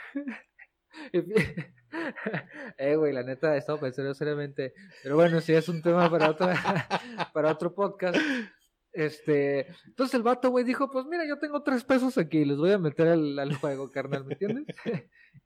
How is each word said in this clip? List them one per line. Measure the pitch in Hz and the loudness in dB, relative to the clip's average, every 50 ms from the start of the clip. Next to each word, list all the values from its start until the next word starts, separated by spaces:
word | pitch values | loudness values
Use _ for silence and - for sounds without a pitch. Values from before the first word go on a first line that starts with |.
| - | -14
<laughs> | - - 277 285 277 220 - - _ _ - - - _ _ _ _ - 320 302 254 - 180 160 170 214 220 - - - 170 147 - - _ _ _ - 330 330 285 - - - 220 214 - - - - 302 285 226 - - | -10 -10 -8 -8 -8 -10 -12 -14 _ _ -20 -20 -20 _ _ _ _ -20 -18 -10 -6 -4 -2 -2 0 2 2 2 0 -2 -8 -12 -12 -14 _ _ _ -10 -8 -8 -8 -8 -8 -8 -6 -6 -6 -8 -10 -14 -16 -16 -14 -10 -4
Eh, | 135 143 151 | 0 0 2
güey, | 156 156 147 135 | 2 2 2 0
la | 127 123 | 0 -4
neta, | 127 131 127 - 156 151 | -6 -4 -2 0 2 2
he | 139 | 2
estado | 139 - 151 147 | 0 -2 -4 -4
pensando | 147 131 123 - 135 139 139 | -4 -4 -4 -4 -6 -6 -4
seriamente. | - 156 147 147 147 147 143 139 - 135 127 - - - - - - | -4 -4 -4 -4 -4 -6 -6 -6 -6 -6 -6 -8 -12 -20 -20 -20 -14
Pero | - 135 143 | -6 0 4
bueno, | 156 170 175 165 165 | 6 6 6 6 4
sí, | 156 - 160 | 2 4 4
es | 160 156 175 | 4 4 2
un | 170 160 | -2 0
tema | 151 170 170 175 175 165 | 2 4 4 6 4 4
para | 165 160 156 156 | 4 4 4 2
otro, | 156 - 185 180 | 2 2 2 0
<laughs> | 180 - 175 185 196 165 - - - - - 247 233 208 170 - - | 0 0 0 0 -2 -2 -2 -2 -4 -4 -4 -6 -10 -8 -8 -4 -2
para | 156 147 156 | 0 0 0
otro | 156 - 170 175 170 | 0 0 -4 -6 -4
podcast. | 196 202 196 196 - 185 180 175 302 311 302 269 247 220 190 - _ _ _ _ _ _ _ - | -2 -4 -4 -4 -4 -4 -2 0 0 0 0 -2 -4 -6 -8 -14 _ _ _ _ _ _ _ -6
Este, | 185 156 151 151 - - - 151 143 143 139 143 139 131 - 170 - - - | -4 -2 -2 -4 -4 -2 2 2 2 2 2 0 0 -2 -4 -8 -20 -20 -10
entonces | - - 269 247 - | -4 -4 -2 0 0
el | 247 208 | 0 2
vato, | 240 247 247 262 254 | 2 2 2 2 2
güey, | 247 254 247 | 2 2 2
dijo, | 247 254 - 285 262 | 0 0 0 -2 -2
"Pues | 269 262 262 294 | -2 -4 -6 -4
mira, | 339 349 330 294 | -4 -4 -4 -4
yo | 294 285 | -4 -6
tengo | 320 302 294 285 294 | -6 -4 -6 -4 -2
tres | 285 262 240 - | 0 0 0 2
pesos | - 269 254 254 262 - - | 2 2 4 2 2 2 0
aquí, | 170 151 - 156 147 | 0 2 2 2 2
los | 143 143 139 | 2 2 2
voy | 156 185 | 4 4
a | 202 202 | 4 4
meter | 175 151 135 - 165 165 | 2 0 2 2 4 4
al, | 170 165 151 143 139 143 | 4 4 2 0 -2 -2
al | 139 143 147 | -2 -4 -4
juego, | 135 - 147 139 135 135 127 | -2 -2 -4 -4 -4 -6 -8
carnal", | - 139 131 135 139 139 135 | -6 -6 -6 -4 -4 -6 -6
¿me | 139 143 | -6 -6
entiendes? | - 190 208 226 269 302 - | -4 -4 -2 -2 -4 -6 -10
<laughs> | - - - - 233 160 - _ _ _ _ _ _ - - | -12 -10 -6 -6 -6 -6 -6 _ _ _ _ _ _ -12 -2